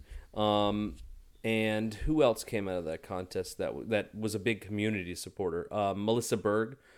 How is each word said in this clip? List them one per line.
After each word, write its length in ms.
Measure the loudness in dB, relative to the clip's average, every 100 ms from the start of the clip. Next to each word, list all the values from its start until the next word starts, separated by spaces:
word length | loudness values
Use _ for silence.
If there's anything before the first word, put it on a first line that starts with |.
| -10 -14 -8
um, 600 | 0 4 6 4 2 -2 -6 -14 -16 -20 -8
and 520 | -2 0 2 0 -2 -2
who 260 | 0 4
else 220 | 4 4
came 240 | -2 -2 -2
out 80 | -2
of 80 | -4
that 160 | -6
contest 540 | -6 -8 -4 -6 -6 -4
that 100 | -4
w-, 180 | -4 0
that 260 | 0 0 -4
was 180 | -2 0
a 40 |
big 220 | 0 -2
community 540 | -2 0 0 0 -4 -8
supporter? 520 | -8 -2 -2 0 -2
Uh, 200 | 0 0 2
Melissa 420 | 2 2 2 0
Berg, 400 | 2 2 0 -6 -20